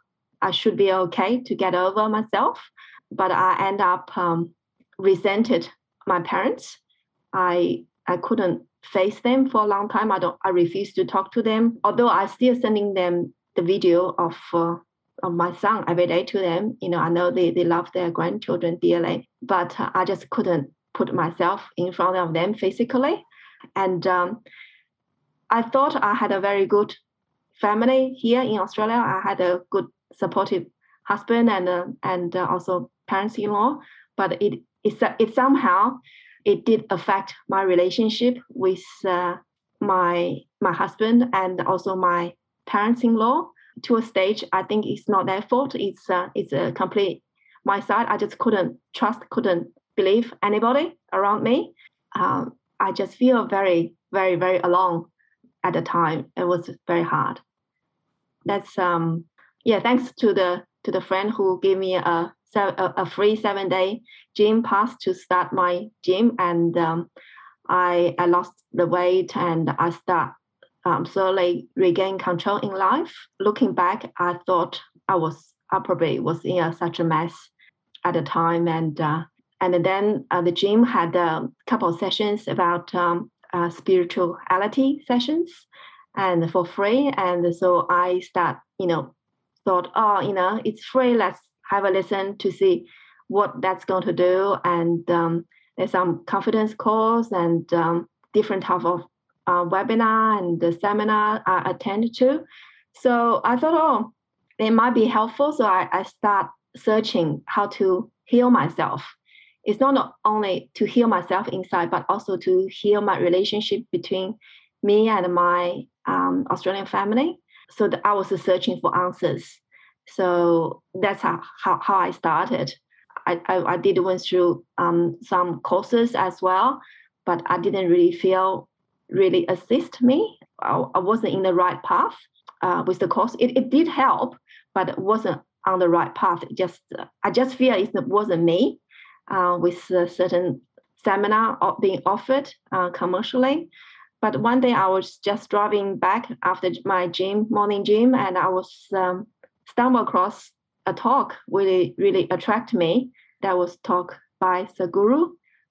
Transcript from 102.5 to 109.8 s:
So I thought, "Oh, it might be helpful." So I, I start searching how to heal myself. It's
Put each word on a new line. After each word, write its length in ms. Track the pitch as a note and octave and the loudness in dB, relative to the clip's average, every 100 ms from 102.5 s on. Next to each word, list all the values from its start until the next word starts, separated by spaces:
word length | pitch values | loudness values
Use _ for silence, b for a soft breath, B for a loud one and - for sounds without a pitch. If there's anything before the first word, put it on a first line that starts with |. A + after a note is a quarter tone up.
| B B B B | B B B B
So 480 | _ B3+ A#3+ A#3 A3 | _ 0 2 2 2
I 120 | - B3 | 2 2
thought, 180 | D#4 D#4+ | 2 2
"Oh, 380 | D#4 A3+ A3+ - _ _ _ - | 2 0 -2 -10 _ _ _ -4
it 140 | A3 | 2
might 220 | A3+ A#3+ | 4 4
be 120 | A#3+ A3 | 4 2
helpful." 460 | A3 A3+ - C#4+ | 2 -2 0 0
So 140 | D4 A3 | 2 2
I, 220 | F#3 - | 2 0
I 120 | F3+ | -4
start 440 | F#3+ _ G#3 G3 F#3 - _ - | -4 _ 0 0 -2 -10 _ -6
searching 640 | - G#3+ G#3+ A#3 B3+ - - | 0 0 0 0 0 -2 -4
how 220 | - G3+ | -2 -2
to 440 | - F#3+ F#3 - _ _ | 0 0 0 -2 _ _
heal 240 | A#3+ B3 | 4 6
myself. 560 | A#3+ E3 - D#3+ - - - b b b b | 4 2 -2 -4 -4 -10 -20 b b b b
It's 180 | - G#3+ | -4 2